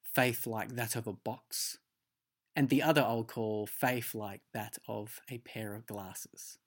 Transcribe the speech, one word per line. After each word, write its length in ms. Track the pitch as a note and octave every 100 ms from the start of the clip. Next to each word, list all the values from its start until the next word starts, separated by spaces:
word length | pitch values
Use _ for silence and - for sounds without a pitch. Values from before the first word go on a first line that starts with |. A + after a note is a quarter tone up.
| -
faith 300 | - B2+ A#2
like 300 | A#2+ A2 G2
that 220 | A#2+ A2+ A#2+
of 100 | A2
a 60 |
box, 640 | G2 - A#2+ _ - - - _ _ _ _ _ _ _ -
and 120 | C3+
the 140 | C#3
other 180 | - D3+
I'll 220 | A2+ A#2
call 460 | A2 - A2 G#2+ G#2
faith 440 | - B2+ B2+ A#2
like 280 | A2 G#2 G2 _
that 240 | A2+ G#2+ - -
of 320 | A2 G#2+ - -
a 80 | B2
pair 340 | - A#2 G#2+
of 140 | G#2 A2+
glasses. 720 | G2+ F#2+ - - - - -